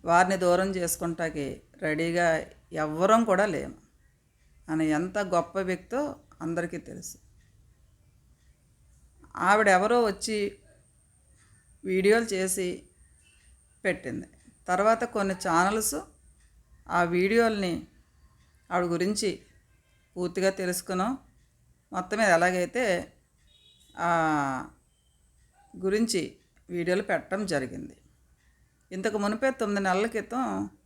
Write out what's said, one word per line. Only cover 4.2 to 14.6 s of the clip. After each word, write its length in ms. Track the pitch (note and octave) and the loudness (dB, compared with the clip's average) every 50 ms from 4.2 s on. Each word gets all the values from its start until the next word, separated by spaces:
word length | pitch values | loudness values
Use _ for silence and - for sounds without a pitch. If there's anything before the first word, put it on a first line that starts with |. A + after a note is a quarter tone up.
| _ _ _ _ _ _ _ _ _ - | _ _ _ _ _ _ _ _ _ -6
ఆయన 120 | D#3 D#3+ | -2 0
ఎంత 360 | D#3 D#3 D3+ D#3 F3 F#3 F#3+ G#3 | 0 0 0 0 -2 -2 -4 -4
గొప్ప 400 | G3+ F#3 F3+ E3+ E3+ - - G3 | -2 0 0 0 0 0 -4 -4
వ్యక్తో 580 | F#3+ F3+ F#3 F3 - - A3+ C4+ D4 D4 - - _ _ - _ | -2 -2 -4 -6 -6 -6 -4 -4 -4 -4 -8 -12 _ _ -18 _
అందరికీ 380 | - E3 E3+ F3 E3+ E3+ - - | -8 -4 -4 -4 -4 -6 -8 -12
తెలుసు. 380 | - - - F#3 F3+ - - - _ _ _ _ _ _ _ _ _ _ _ _ _ _ _ _ _ _ _ _ _ _ _ _ _ _ _ _ _ _ _ _ _ _ _ _ _ _ _ _ - - - | -12 -12 -16 -14 -14 -14 -16 -18 _ _ _ _ _ _ _ _ _ _ _ _ _ _ _ _ _ _ _ _ _ _ _ _ _ _ _ _ _ _ _ _ _ _ _ _ _ _ _ _ -20 -16 -8
ఆవిడెవరో 680 | - E3+ F#3 G3+ G#3+ A3 G3+ F#3 F#3 F#3+ A3 A#3+ B3 A#3 | -2 4 4 4 6 8 6 6 6 6 4 4 4 2
వచ్చి 340 | G#3 G3 G3+ - A3+ A3 G#3 G3+ G3+ G3+ - _ - _ _ _ _ _ _ _ _ _ _ _ _ _ _ _ _ - _ _ _ - _ - | 2 0 -4 -4 -4 -2 -2 -2 -4 -6 -10 _ -20 _ _ _ _ _ _ _ _ _ _ _ _ _ _ _ _ -20 _ _ _ -20 _ -6
వీడియోలు 400 | F#3+ F#3 F#3+ F#3 G3+ G#3+ A#3 A#3 | 0 0 4 6 6 6 4 2
చేసి 440 | A3 G3 F#3 F#3+ F#3 F#3 G3 F#3 F3+ - - - _ _ _ - _ _ _ _ _ _ _ _ _ - _ _ _ _ _ - | -2 -2 -2 -2 -2 -2 -2 -4 -4 -6 -8 -12 _ _ _ -20 _ _ _ _ _ _ _ _ _ -20 _ _ _ _ _ -2
పెట్టింది. 420 | F#3+ E3 - - - - - - - - _ _ - _ _ | -2 -2 -2 -6 -8 -8 -8 -10 -12 -20 _ _ -20 _ _